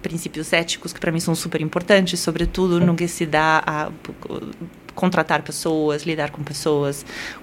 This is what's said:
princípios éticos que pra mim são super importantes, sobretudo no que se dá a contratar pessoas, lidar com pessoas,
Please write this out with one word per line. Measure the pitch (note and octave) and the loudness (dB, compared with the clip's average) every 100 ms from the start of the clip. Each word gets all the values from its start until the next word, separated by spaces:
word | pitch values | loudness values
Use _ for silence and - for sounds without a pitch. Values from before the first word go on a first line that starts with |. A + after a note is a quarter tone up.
princípios | F3+ E3 D#3 D3+ D#3+ | -6 -6 -6 -8 0
éticos | E3+ E3+ - - | 2 2 -6 -8
que | - | -4
pra | F3 | -2
mim | E3 | 0
são | E3+ | 0
super | D#3+ E3+ D#3 | 0 0 -2
importantes, | D#3 F3 F3 G3+ F3+ F3+ | -2 -2 4 6 6 0
sobretudo | - E3 E3+ - F#3 F3 | -2 0 0 2 2 4
no | F3 E3 | 4 4
que | F3 | 0
se | - D#3+ | -2 0
dá | D3+ D#3 D#3 - | 2 4 2 2
a | D3+ D3+ D#3 - - - - - - E3+ - - | -4 -4 -8 -14 -14 -8 -8 -8 -12 -14 -14 -16
contratar | - F#3 F3+ D#3 D3+ | 0 2 2 2 0
pessoas, | D3+ D3+ E3+ D#3 D3+ D3 | 0 -4 0 2 2 0
lidar | E3 D#3 C#3+ | -2 -2 -4
com | C#3+ | -4
pessoas, | C#3+ C#3+ D#3+ D3+ C#3+ C#3+ - - - - | -8 -2 2 2 2 -2 -8 -10 -10 -12